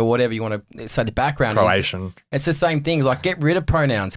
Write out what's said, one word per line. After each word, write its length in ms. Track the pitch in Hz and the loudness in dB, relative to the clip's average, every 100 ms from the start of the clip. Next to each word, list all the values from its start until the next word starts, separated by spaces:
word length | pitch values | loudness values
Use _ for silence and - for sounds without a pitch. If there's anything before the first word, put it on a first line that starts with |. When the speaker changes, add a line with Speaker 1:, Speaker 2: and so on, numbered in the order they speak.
Speaker 1:
or 20 | |
whatever 320 | 113 120 123 110 | 2 2 2 0
you 60 | |
wanna 180 | 110 104 - - 113 | -4 -6 -8 -16 -6
say 180 | - | -4
the 80 | 117 | -2
background 460 | 117 135 143 123 107 | 0 -2 0 0 4
is, 60 | |
Speaker 2:
Croatian. 500 | 92 95 - 92 92 - _ | 4 4 0 -4 -8 -12 _
Speaker 1:
it's 140 | 139 147 | -4 -2
the 80 | |
same 280 | 160 175 156 | 0 0 0
thing. 200 | 143 165 | 0 0
Like, 200 | 131 123 | 2 0
get 180 | 180 175 | -2 0
rid 160 | 151 180 | 0 2
of 80 | 175 | 2
pronouns. 500 | 165 143 113 95 | 0 2 0 -2